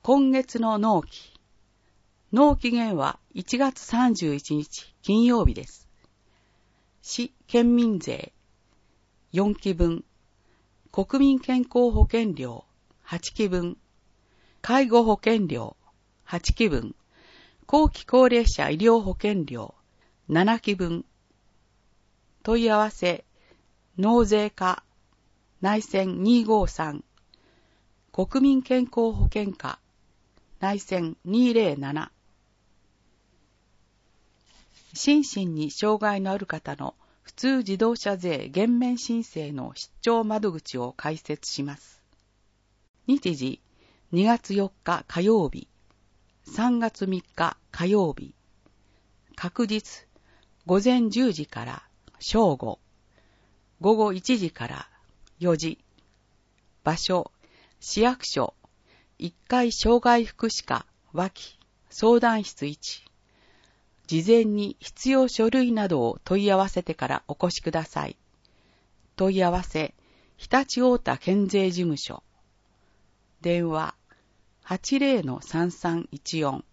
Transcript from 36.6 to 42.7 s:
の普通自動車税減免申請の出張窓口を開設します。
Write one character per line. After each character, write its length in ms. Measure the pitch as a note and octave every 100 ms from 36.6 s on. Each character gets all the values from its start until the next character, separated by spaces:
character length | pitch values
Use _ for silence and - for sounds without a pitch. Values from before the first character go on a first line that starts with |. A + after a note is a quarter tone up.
| - C#3+
の 180 | C3 - _ _
普 100 | -
通 240 | - C4 C4
自 200 | G3+ F#3+
動 180 | A3+ A#3
車 220 | - G3
税 300 | F3 D3 A#2
減 300 | C#3+ A3+ A#3+
免 200 | B3 B3
申 240 | - A#3
請 280 | A3+ - D3
の 220 | C#3+ B2+
出 160 | - - -
張 200 | - A#3
窓 300 | G#3+ G#3+ G#3+
口 240 | D#3+ - B2+
を 160 | B2
開 240 | - D3 D#3+
設 340 | - D3+ -
し 120 | -
ま 160 | C#3+ D3
す。 240 | - _ _ _ _ _ _ _ _